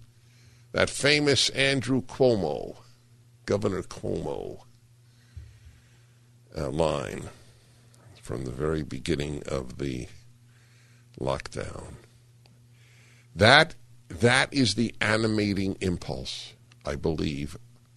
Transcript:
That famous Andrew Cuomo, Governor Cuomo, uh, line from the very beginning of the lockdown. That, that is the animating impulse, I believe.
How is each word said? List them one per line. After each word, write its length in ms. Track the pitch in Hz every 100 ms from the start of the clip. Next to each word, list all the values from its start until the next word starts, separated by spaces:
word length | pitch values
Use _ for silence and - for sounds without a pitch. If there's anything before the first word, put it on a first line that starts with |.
| - _ _ _ - - -
That 180 | - 92
famous 600 | - 135 147 147 131 -
Andrew 520 | 123 139 139 120 131
Cuomo, 720 | - - 131 110 80 64 50 - - - _ - - - -
Governor 360 | 101 104 92
Cuomo, 840 | - - 104 90 78 57 50 - - - _ _ _ _ - - - - - - - _ _ _ _ _ _ -
uh, 100 | 71
line 600 | 73 80 71 53 - - - - - - - - - - -
from 240 | - 58
the 60 | 65
very 320 | 62 76 78
beginning 600 | 71 67 - 71 73 71 -
of 320 | 69 64 -
the 300 | 69 64 - - - - _ _ _ _ _ - _ -
lockdown. 760 | 65 65 - - 50 - - - - - _ _ - _ - - - - - - -
That, 400 | - 107 143 160 - - - -
that 440 | 92 120 127 143
is 220 | 143 117
the 200 | 104 117 -
animating 760 | 107 110 113 107 104 98 98 -
impulse, 720 | 95 85 - 65 - - - - - -
I 120 | - 71
believe. 600 | 85 80 85 69 73 - - - _